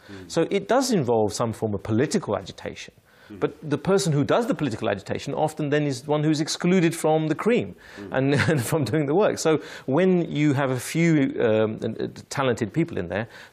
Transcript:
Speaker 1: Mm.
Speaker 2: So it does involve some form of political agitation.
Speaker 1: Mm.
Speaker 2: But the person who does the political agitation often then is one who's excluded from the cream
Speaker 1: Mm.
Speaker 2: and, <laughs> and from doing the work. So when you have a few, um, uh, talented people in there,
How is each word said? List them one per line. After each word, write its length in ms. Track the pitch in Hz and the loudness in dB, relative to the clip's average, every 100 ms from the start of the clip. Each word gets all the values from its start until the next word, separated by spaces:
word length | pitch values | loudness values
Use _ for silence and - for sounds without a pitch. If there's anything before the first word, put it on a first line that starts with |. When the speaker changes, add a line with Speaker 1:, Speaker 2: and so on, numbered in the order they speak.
| - | -18
Speaker 1:
Mm. 180 | 196 175 | -18 -4
Speaker 2:
So 200 | - 165 | -2 0
it 160 | 196 - | -2 2
does 240 | 247 269 | 0 2
involve 420 | 208 120 113 104 | 0 2 2 2
some 200 | - 120 | 0 -4
form 220 | 104 110 | -2 -4
of 100 | 101 | -4
political 520 | - 110 151 196 - 98 | -2 0 0 -2 -2 -4
agitation. 560 | 95 - - 80 - _ _ _ - | -6 -12 -12 -12 -18 _ _ _ -20
Speaker 1:
Mm. 100 | 104 | -6
Speaker 2:
But 300 | 147 - 156 | -6 -4 -4
the 80 | 139 | -2
person 340 | - 196 180 | 2 2 2
who 100 | 143 | 2
does 240 | 135 175 233 | 2 2 2
the 80 | |
political 340 | 156 143 107 107 | -2 -2 -2 -2
agitation 460 | 101 - - - | -2 -4 -6 -4
often 360 | 139 151 - 147 | -2 -2 -2 0
then 140 | 147 | 0
is 220 | 147 123 143 | 0 -4 -2
one 160 | 151 | 0
who's 180 | 151 151 | 2 0
excluded 540 | 156 - 175 185 165 | -2 0 2 4 2
from 320 | - 156 156 156 | 2 2 2 0
the 80 | |
cream 400 | 151 208 240 98 - - - | 0 2 0 0 -10 -20 -16
Speaker 1:
Mm. 120 | 101 | -4
Speaker 2:
and, 220 | 131 135 | 0 2
<laughs> 160 | 143 104 | 2 2
and 120 | 151 | 0
from 220 | 110 165 | 0 -2
doing 220 | 131 156 139 | 0 0 2
the 80 | |
work. 240 | 165 196 - | 2 2 2
So 220 | 160 156 - - - | 0 0 -2 -10 -2
when 440 | 139 185 180 165 | 2 4 4 0
you 220 | 147 151 | 0 2
have 160 | 135 135 | 2 0
a 80 | 127 | -2
few, 560 | - 160 170 151 131 - | -4 2 4 4 2 2
um, 400 | 117 110 110 110 | 2 4 2 -2
uh, 240 | 113 - 123 113 - | -6 -6 -8 -8 -8
talented 420 | - 135 110 104 | -2 0 0 -2
people 260 | 156 160 98 | -2 -2 -4
in 100 | 85 | -4
there, 180 | 95 117 - - | -4 -6 -14 -20